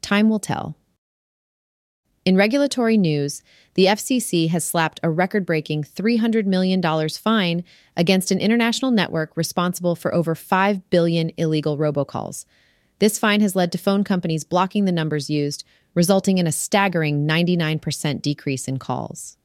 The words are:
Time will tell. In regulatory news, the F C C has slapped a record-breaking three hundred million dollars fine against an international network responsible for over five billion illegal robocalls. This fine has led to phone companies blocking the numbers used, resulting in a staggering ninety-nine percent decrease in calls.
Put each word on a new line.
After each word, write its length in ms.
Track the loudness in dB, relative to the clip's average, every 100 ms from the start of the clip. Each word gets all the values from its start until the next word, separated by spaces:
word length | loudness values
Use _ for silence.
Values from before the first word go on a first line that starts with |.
Time 280 | 0 2 2
will 100 | 0
tell. 380 | -2 -6 -6 -12 _ _ _ _ _ _ _ _ _ _ _ _ _ _ 0
In 100 | 4
regulatory 640 | 4 2 0 0 2 4
news, 440 | 2 0 -2 -6 _ _ _ 2
the 120 | 4
F 140 | 2
C 180 | 0 -2
C 280 | 0 0 0
has 180 | 0 -2
slapped 340 | 0 -2 -2
a 80 | -4
record-breaking 760 | 0 0 -2 -2 -2 -2 -6 -6
three 320 | -4 0 0
hundred 280 | 2 0 0
million 360 | 0 2 0
dollars 360 | 0 0 -2 -4
fine 460 | 0 0 0 -2 -6 -18 _ -2
against 360 | 2 2 2
an 100 | 0
international 500 | 2 2 2 0 0
network 460 | 0 0 -2 -6 -4
responsible 580 | -4 -2 -2 -2 -2 -2
for 180 | -2
over 220 | -2 -2 -4
five 540 | -2 0 2 0 0
billion 420 | 2 2 0 -2 -2
illegal 400 | -2 0 -2 -2
robocalls. 680 | -2 -2 -4 -6 -8 -12 -18 _ _ _ _ _
This 180 | 0 2
fine 220 | 2 4
has 160 | 2 2
led 160 | 0
to 60 | 0
phone 260 | 0 0
companies 400 | 0 -2 0 -4
blocking 400 | 0 0 0 0
the 80 | 0
numbers 380 | 0 0 -2 -2
used, 340 | -2 -2 -6 -14 _ _
resulting 440 | 0 2 4 4 2
in 100 | 0
a 40 |
staggering 760 | -2 -2 0 2 0 0 0 0
ninety-nine 540 | 0 2 2 0 -2
percent 420 | -4 -4 -4 -2
decrease 460 | -4 -4 -4 -6 -6
in 100 | -8
calls. 600 | -6 -8 -8 -12 -18 -20